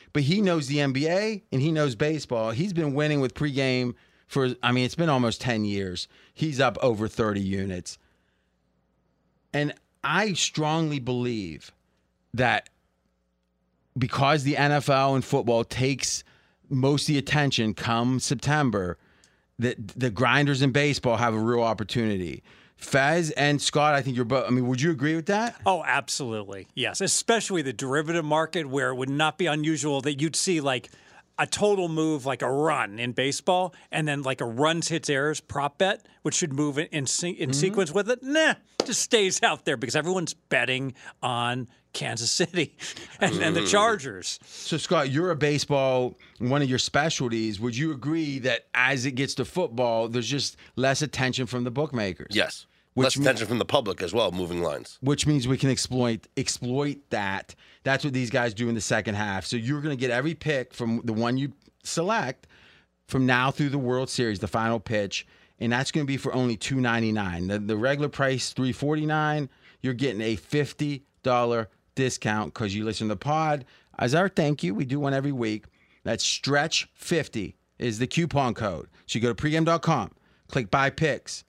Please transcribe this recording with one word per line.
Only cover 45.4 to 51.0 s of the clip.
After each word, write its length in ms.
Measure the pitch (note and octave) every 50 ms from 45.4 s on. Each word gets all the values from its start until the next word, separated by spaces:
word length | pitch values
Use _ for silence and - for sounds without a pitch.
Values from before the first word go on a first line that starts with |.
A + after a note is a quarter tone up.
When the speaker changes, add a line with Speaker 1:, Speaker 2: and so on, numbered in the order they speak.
| D3+ D3 D3+ C3+ - - C#3+ C#3 C3+ C3 B2+ B2+ B2+ A2+ - - - - - -
Speaker 1:
one 220 | - B2 C3+ D3 C#3+
of 60 | B2+
your 100 | B2+ A2+
specialties. 800 | - - - C#3+ D3+ E3 - - C#3 A#2+ A#2 A2+ A2 A2 G#2 F#2
Would 180 | A#2 B2 A2+ B2
you 140 | D#3+ D#3+
agree 480 | D3+ A#2+ - D3 D#3+ E3 D#3 D3 C#3 C3+
that 260 | A#2 B2+ A#2 A2+ - _ -
as 320 | B2 B2+ C3 C#3+ B2+ A#2+
it 60 | C#3+
gets 240 | B2+ B2 C#3 B2+ -
to 100 | - A#2+
football, 600 | - - F3 F3 B2+ A#2 B2 B2 A#2 A2+ A2+ A2+ A#2
there's 180 | A#2 B2 A2+ A2+
just 300 | C#3+ C3+ - - - - - - _
less 260 | A#2+ C3 C3+ C#3 C#3+